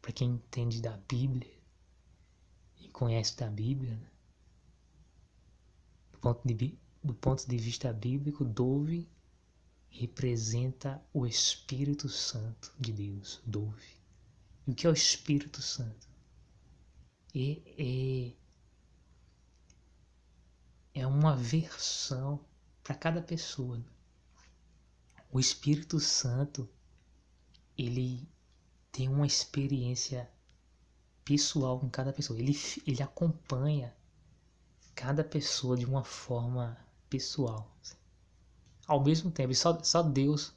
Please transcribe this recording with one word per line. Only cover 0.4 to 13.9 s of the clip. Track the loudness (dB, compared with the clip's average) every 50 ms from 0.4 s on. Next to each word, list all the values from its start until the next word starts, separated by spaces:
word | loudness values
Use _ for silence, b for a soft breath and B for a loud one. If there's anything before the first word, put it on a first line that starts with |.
| -4 -8 -6 -2 -2 -2 -2 -2 -4
da | -6 -6 -8
Bíblia | -6 -2 0 0 2 2 0 -2 -4 -6 -16 -20 -20 -20 _ _ -20 _ -20 _ _ -20 -20 _ -20 _ _ _ -20 _ -20 -20 _ -20 _
e | -20 -20 -20
conhece | -4 -2 0 2 2 2 0 -2 -2 -2
da | -4 -4
Bíblia, | -2 -2 0 0 0 -2 -2 -4 -6
né? | -8 -10 -14 _ _ _ -20 -20 _ _ -20 -20 -20 _ -20 _ _ _ _ _ -20 -20 _ _ -20 -20 _ _ -20 _ -20 -20 _ _ -20 _ -20 _ _ _ _ _ _ -20
Do | 0
ponto | 2 2 2 2 2
de | 0 0
bi-, | 2 0 -2 -4 -8 -20 -20 -20 -6 -6
do | -6 -4
ponto | 0 0 0 0 0 0 -2
de | -2
vista | 0 0 -2 -4 -2 -2 -4
bíblico, | -4 -2 -2 0 0 0 -2 -2 -2 -2 -2
dove | -2 0 2 2 2 4 2 2 0 -2 -2 -4 -8 -16 -20 _ -20 -20 _ _ _ _ _ _ -20 _ _ _ -20
representa | -8 -8 -6 -6 -4 -2 -2 0 0 0 -2 0 0 0 0 0 -2 -4 -6 -8 -8 -8 -12 -4
o | -2 -2 0
Espírito | 0 0 2 2 2 0 -2 -6 -6 -4 -2 0 0 0 -2 -2
Santo | -6 -4 -4 -4 -4 -4 -4 -6 -6 -8 -12 -16 -20 -8 -6
de | -4 -4 -2
Deus, | -4 -4 -6 -6 -8 -10 -12 -16 -12 -8
dove. | -6 -4 -4 -4 -4 -6 -10 -16 -20